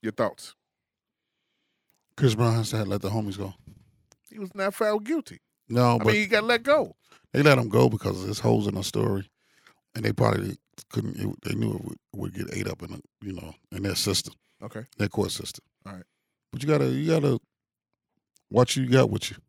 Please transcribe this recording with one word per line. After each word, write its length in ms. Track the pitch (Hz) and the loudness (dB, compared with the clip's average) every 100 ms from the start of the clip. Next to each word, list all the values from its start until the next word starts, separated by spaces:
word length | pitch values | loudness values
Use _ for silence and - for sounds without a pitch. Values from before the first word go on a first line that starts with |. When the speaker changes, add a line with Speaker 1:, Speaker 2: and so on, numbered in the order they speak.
Speaker 1:
Your 120 | 110 | -8
thoughts? 420 | 107 110 - - _ _ _ _ _ _ _ _ _ _ _ _ _ _ _ _ - | -2 -4 -4 -20 _ _ _ _ _ _ _ _ _ _ _ _ _ _ _ _ 0
Speaker 2:
Chris 180 | 139 110 | 2 4
Brown 180 | 117 | 2
has 160 | 113 107 | 2 0
to 140 | 110 | -4
let 180 | 101 101 | -2 -4
the 60 | 98 | -2
homies 260 | 110 104 95 | -4 -6 -8
go. 180 | 98 - - - _ _ _ _ _ | -10 -12 -20 -20 _ _ _ _ _
Speaker 1:
He 80 | 220 | -16
was 160 | 190 | -14
not 200 | 202 196 | -6 -6
found 300 | 196 214 214 | -2 0 0
guilty. 360 | 214 320 - - _ _ _ | -2 -6 -6 -18 _ _ _
Speaker 2:
No, 280 | 117 123 117 | 4 4 4
Speaker 1:
I 20 | |
Speaker 2:
but 80 | 110 | 4
Speaker 1:
mean, 80 | 107 | 2
he 100 | 214 | 2
got 180 | 214 | 2
let 180 | 220 240 | 2 0
go. 320 | 240 302 - - _ _ _ | 4 2 2 -6 _ _ _
Speaker 2:
they 100 | - | 4
let 160 | 147 131 | 6 6
him 100 | 117 | 4
go 200 | 117 127 | 4 4
because 360 | 110 98 95 | 4 -4 -4
there's 140 | 98 104 | -6 -2
holes 300 | 117 113 101 | 2 2 2
in 60 | 101 | -2
the 80 | |
story, 440 | 98 110 110 98 95 _ _ _ _ _ _ | -4 -2 -2 -2 -6 _ _ _ _ _ _
and 100 | - | -4
they 80 | 110 | -4
probably 440 | 101 110 - 98 - _ - - | 2 2 2 -2 -10 _ -20 -8
couldn't. 260 | - 104 - | -6 -6 -6
It, 100 | 101 90 | -8 -8
they 120 | - | -6
knew 200 | 107 110 | -2 -2
it 100 | 104 | -4
would, 140 | - - _ | -8 -14 _
would 200 | 101 95 | -10 -10
get 200 | 92 - 98 | -8 -8 -6
ate 120 | 95 | -6
up 140 | - | -8
in, 100 | 85 | -12
the, 100 | - - _ | -14 -18 _
you 100 | 101 | -12
know, 220 | 92 80 - _ | -12 -14 -18 _
in 100 | 95 | -8
their 140 | 98 87 | -4 -2
system, 380 | - 92 - - _ _ | -2 -2 -4 -14 _ _
Speaker 1:
Okay. 240 | 107 107 120 _ | -14 -14 -16 _
Speaker 2:
their 100 | 104 | -4
court 240 | - 98 | -2 -4
system. 320 | - - - _ _ | -4 -10 -14 _ _
Speaker 1:
All 100 | 98 | -18
right. 100 | 95 - _ _ _ _ | -18 -20 _ _ _ _
Speaker 2:
But 100 | - | -8
you 60 | 139 | 0
gotta, 180 | 151 135 | 2 2
you 220 | 131 156 | 0 0
gotta 300 | 160 143 120 _ _ _ _ _ _ _ _ _ _ _ | 2 2 -2 _ _ _ _ _ _ _ _ _ _ _
watch 240 | 107 123 | 2 4
who 80 | - | 2
you 60 | 127 | 4
got 220 | 131 120 | 4 4
with 200 | 104 - | 0 -6
you. 40 | - | -12